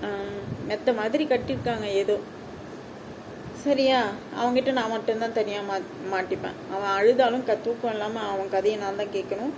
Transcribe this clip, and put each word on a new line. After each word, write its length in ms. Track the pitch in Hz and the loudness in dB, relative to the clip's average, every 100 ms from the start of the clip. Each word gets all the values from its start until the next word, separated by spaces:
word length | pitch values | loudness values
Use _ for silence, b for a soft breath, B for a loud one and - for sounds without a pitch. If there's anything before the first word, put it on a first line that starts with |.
ஆ, 40 | 208 202 202 202 196 - - | -4 -4 -4 -6 -6 -6 -4
மெத்த 260 | 214 - | 0 2
மாதிரி 320 | 226 214 285 302 | 2 2 2 2
கட்டியிருக்காங்க 580 | 247 247 254 247 226 | 2 0 -4 -2 -2
ஏதோ. 360 | 208 196 196 202 - - - - - - - - - - - - - - | 0 2 4 2 0 -12 -14 -14 -12 -14 -14 -14 -14 -14 -14 -12 -12 -4
சரியா? 400 | 294 277 262 262 214 202 - - | 2 4 6 6 4 -2 -8 0
அவன்கிட்ட 280 | 240 247 262 | 2 4 4
நான் 180 | 262 220 | 2 0
மட்டும்தான் 440 | 226 214 220 226 | -2 0 0 0
தனியா 260 | 226 208 202 | 0 0 -2
மா-, 540 | 202 196 - - 190 190 | -2 -4 -4 -8 -4 -2
மாட்டிப்பேன். 580 | 185 180 185 175 - | -2 -2 -4 -8 -6
அவன் 160 | 190 202 | -4 0
அழுதாலும் 560 | 196 214 247 247 247 247 | 6 6 8 6 4 0
க-, 120 | 214 | 0
தூக்கம் 280 | 233 233 240 | 0 -2 -2
இல்லாம 280 | 214 214 226 | -2 -4 -4
அவன் 300 | 214 196 196 | -4 -2 0
கதையை 300 | 190 196 214 | 2 2 2
நான் 160 | 196 202 | -2 -2
தான் 100 | 208 | -2
கேட்கணும். 460 | 202 185 202 254 | -2 -2 -2 -4